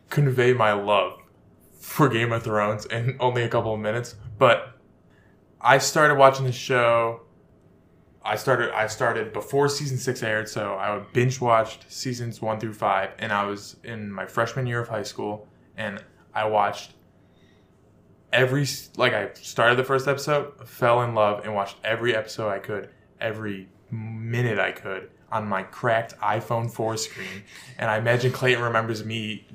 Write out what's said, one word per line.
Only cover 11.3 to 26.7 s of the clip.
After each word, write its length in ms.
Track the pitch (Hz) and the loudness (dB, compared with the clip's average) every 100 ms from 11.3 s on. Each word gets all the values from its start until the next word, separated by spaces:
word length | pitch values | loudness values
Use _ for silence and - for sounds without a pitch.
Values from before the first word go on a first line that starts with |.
| 123 | 2
watched 500 | 120 113 110 - - | 4 4 4 -4 -16
seasons 520 | - 131 120 120 117 | -10 -8 -6 -8 -6
one 180 | 110 107 | -4 -4
through 140 | 110 | -6
five, 380 | 107 107 98 98 - | -4 0 0 -2 -6
and 140 | 110 | -2
I 140 | 104 101 | -2 -2
was 300 | 101 - - | -6 -10 -18
in 300 | - 110 104 | -14 -10 -10
my 140 | 95 95 | -8 -6
freshman 400 | - 113 127 123 | -2 -2 -2 -2
year 120 | 120 | -2
of 80 | 117 | -4
high 140 | 110 | -6
school, 440 | 98 - 107 107 - _ _ - | -6 -6 -6 -6 -10 _ _ -10
and 260 | 107 101 - _ _ | -8 -8 -16 _ _
I 100 | 110 | -4
watched 480 | 107 107 101 - - - _ _ _ _ _ _ _ _ _ _ _ _ _ | 0 2 2 -2 -12 -20 _ _ _ _ _ _ _ _ _ _ _ _ _
every 300 | 120 127 139 | 2 2 2
s-, 280 | 135 - - - | -2 -6 -12 0
like, 160 | 123 | 0
I 180 | 107 98 | 2 -4
started 440 | - - - 117 123 | -10 -10 2 4 4
the 60 | |
first 220 | 123 135 139 | 2 0 0
episode, 640 | 135 151 147 - - 117 | -2 0 -2 -2 -12 -20
fell 340 | - 123 120 | 0 4 4
in 120 | 120 | 2
love, 300 | 113 104 104 | 2 2 0
and 100 | 110 | -4
watched 220 | 104 98 - | -4 -4 -6
every 300 | 107 113 120 | -4 -2 0
episode 340 | 110 107 - 107 | 0 -4 -6 -4
I 80 | 98 | -4
could, 320 | - 104 95 - _ _ | -6 -8 -10 -18 _ _
every 480 | 113 110 107 98 92 _ _ | -6 -6 -8 -8 -12 _ _
minute 680 | 113 110 113 113 120 117 101 | -10 -10 -10 -4 0 0 2
I 140 | 92 | 0
could, 380 | - 101 95 - - _ | -2 -8 -8 -10 -20 _
on 140 | 113 104 | -6 -2
my 140 | 95 | -4
cracked 540 | 95 - 123 113 - - | -4 -4 0 2 0 -4
iPhone 500 | 104 110 - 117 117 | -2 -2 -2 -4 -4